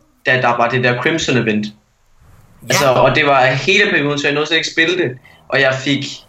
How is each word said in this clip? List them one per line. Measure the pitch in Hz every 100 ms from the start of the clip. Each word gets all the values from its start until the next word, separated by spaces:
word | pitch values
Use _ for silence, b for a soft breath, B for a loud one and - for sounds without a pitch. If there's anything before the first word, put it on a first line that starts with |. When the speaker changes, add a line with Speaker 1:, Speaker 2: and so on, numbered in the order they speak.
| _ _ -
Speaker 1:
da | 127
der | 123 120
var | 120
det | 127
der | 123 120
Crimson | 160 165 - 123
event. | 107 107 104
Speaker 2:
Ja. | - _ _ _ _ - - - - -
Speaker 1:
Altså, | 185 139
og | 123 131
det | 135 147
var | 135
hele | 131 135 - 202 196
perioden, | 175 143 143
så | 147
jeg |
nåede | 143 151
slet | 160
ikke | 151
spille | - 165 180
det. | 143 127 b b -
Og | 135
jeg | 135
fik, | 131 147 143 - -